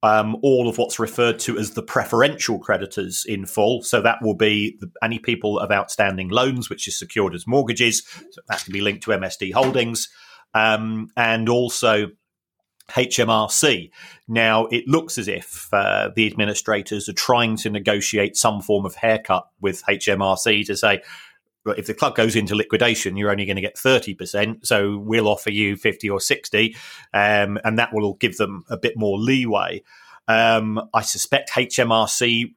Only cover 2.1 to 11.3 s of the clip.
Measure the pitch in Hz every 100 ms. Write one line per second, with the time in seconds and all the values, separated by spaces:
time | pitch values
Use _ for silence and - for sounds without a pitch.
2.1 | 120 139 147 - 104 - 98 95 - 95
3.1 | 90 - 104 95 - 107 123 - 120 107
4.1 | 113 110 95 110 107 104 - 92 - 113
5.1 | 113 - 117 107 104 101 101 98 - 101
6.1 | 95 92 107 131 131 113 - - - 87
7.1 | - 98 87 85 131 120 123 120 104 -
8.1 | - - - - 104 - 98 101 101 -
9.1 | 101 95 - 98 95 131 127 117 113 -
10.1 | _ - - _ 110 110 107 110 110 110
11.1 | - 117